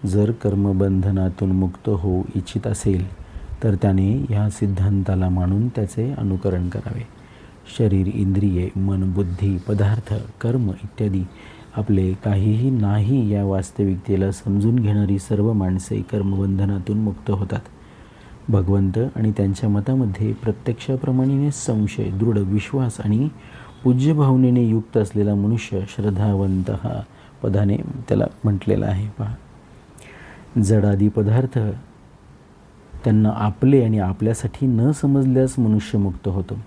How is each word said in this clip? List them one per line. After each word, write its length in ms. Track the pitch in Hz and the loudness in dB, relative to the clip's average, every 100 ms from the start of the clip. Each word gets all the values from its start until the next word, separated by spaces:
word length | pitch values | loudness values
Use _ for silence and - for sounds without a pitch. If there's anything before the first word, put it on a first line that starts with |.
| 101 | 0
जर 260 | 95 104 | 2 2
कर्मबंधनातून 1200 | 117 104 98 101 95 98 95 95 95 92 92 95 | 0 -2 0 2 2 2 2 2 0 0 -2 0
मुक्त 380 | 95 92 90 - | 2 0 -2 -4
होऊ 340 | 101 95 92 - - | -2 0 -2 -2 -6
इच्छित 320 | 87 107 104 | -6 -6 -4
असेल, 380 | 107 101 92 95 - - - - - | -2 0 0 -2 -8 -16 -14 -14 -4
तर 120 | 113 95 | 0 2
त्याने 500 | 101 95 95 123 139 | 2 2 2 0 0
ह्या 200 | 107 104 | 0 0
सिद्धांताला 800 | - 104 95 95 98 92 92 92 | -2 -2 0 0 0 0 0 2
मानून 400 | 90 90 98 120 | 0 0 0 0
त्याचे 440 | 120 101 - 117 143 | -2 -4 -2 -4 -2
अनुकरण 520 | 107 95 98 90 90 | -2 -2 -2 -2 -2
करावे. 380 | 98 - - 120 - - - - - - - | -6 -8 -10 -10 -16 -20 -20 -20 -20 -20 0
शरीर, 300 | 110 95 92 | 2 2 0
इंद्रिये, 640 | 107 95 95 98 90 90 95 | 0 0 2 2 0 -2 -2
मन, 360 | 98 95 95 | 0 0 0
बुद्धी, 440 | 90 92 92 101 92 - | 0 -2 -2 -2 -2 -2
पदार्थ, 460 | 104 101 110 - 107 - - | 0 2 0 -2 -6 -6 -6
कर्म 280 | 117 127 110 90 | -2 0 0 -4
इत्यादी 400 | 107 - 107 95 92 - - - - - | -12 -4 -2 -2 -4 -10 -20 -20 -12 -6
आपले 380 | 104 98 92 | 0 2 2
काहीही 560 | 95 107 101 107 107 131 | -2 0 2 2 2 2
नाही 640 | 127 104 104 104 135 107 | 2 2 2 2 2 2
या 120 | 104 101 | 2 2
वास्तविकतेला 840 | 95 92 - 101 95 98 95 98 | 0 -4 -2 0 0 0 0 0
समजून 440 | 90 - 101 107 120 | -2 -2 2 2 2
घेणारी 440 | 104 104 101 101 | 2 2 2 0
सर्व 340 | - 104 107 | 0 0 2
माणसे 480 | 110 92 92 - 107 | 2 0 -2 -4 -6
कर्मबंधनातून 960 | 95 107 98 98 98 95 98 98 95 107 | -4 -2 -2 -2 0 0 0 -2 -2 -2
मुक्त 340 | 107 98 - | -2 -4 -4
होतात. 300 | 98 95 - - - - - - - - - - | -4 -2 -6 -8 -20 -20 -20 -20 -20 -20 -16 0
भगवंत 480 | 101 90 98 95 104 131 127 | 2 4 2 2 0 -2 0
आणि 160 | 110 104 | -2 0
त्यांच्या 320 | 98 98 113 | -2 0 0
मतामध्ये 640 | 101 104 131 120 95 107 | 0 0 0 0 -2 -4
प्रत्यक्षाप्रमाणे 1160 | 110 113 107 - 117 - 131 135 127 131 139 143 | -2 -4 -4 -4 -6 -4 -4 0 0 2 0 0
संशय, 520 | 139 - 110 104 - | -2 -4 -2 -2 -2
दृढ 340 | 104 95 113 104 | -4 0 0 2
विश्वास 640 | 95 104 - 139 127 - | 0 -2 -2 -2 -2 -4
आणि 300 | 104 107 147 - - - - - | -2 0 0 -6 -20 -20 -20 -2
पूज्य 300 | 127 123 139 | 2 4 4
भावनेने 500 | 151 139 131 127 123 | 4 4 6 4 4
युक्त 340 | 117 113 110 113 | 4 2 0 0
असलेला 380 | 101 107 104 104 | 0 0 2 2
मनुष्य 440 | 101 113 - 98 98 | 2 0 -2 -6 -6
श्रद्धावंतः 1000 | - 104 95 107 98 98 95 92 101 - - 107 - - - | -4 -4 0 0 2 2 0 -2 -4 -6 -8 -10 -18 -20 -6
पदाने 340 | 113 98 101 104 - 135 113 | -2 2 2 0 -4 -10 0
त्याला 180 | 104 - - | 0 0 0
म्हटलेलं 420 | 113 98 101 101 101 | -2 0 0 0 0
आहे. 240 | 95 104 - | -2 -4 -6
पहा, 140 | 107 117 - - - - - - - - - - - 120 | -8 -8 -14 -20 -20 -20 -20 -20 -20 -20 -20 -20 -4 0
जडादी 460 | 101 110 101 101 104 | 4 4 4 4 2
पदार्थ 500 | 113 104 113 127 123 107 107 - - - - - - - - - - - - | 2 2 2 2 -2 -2 -6 -12 -20 -20 -20 -20 -20 -20 -20 -20 -20 -18 -4
त्यांना 280 | 120 107 107 113 | 2 4 4 2
आपले 480 | 107 - 131 139 | -4 0 4 4
आणि 160 | 113 110 | 4 2
आपल्यासाठी 680 | 92 92 107 110 110 - 131 | 0 0 -2 -2 -4 -2 0
न 240 | 117 123 | 2 2
समजल्यास 680 | 147 139 139 135 131 131 131 | 2 0 2 2 2 2 2
मनुष्य 380 | 113 107 - 110 | 2 2 0 0
मुक्त 300 | 98 90 101 | 0 -2 -4
होतो. 300 | 95 92 101 | -4 -4 -8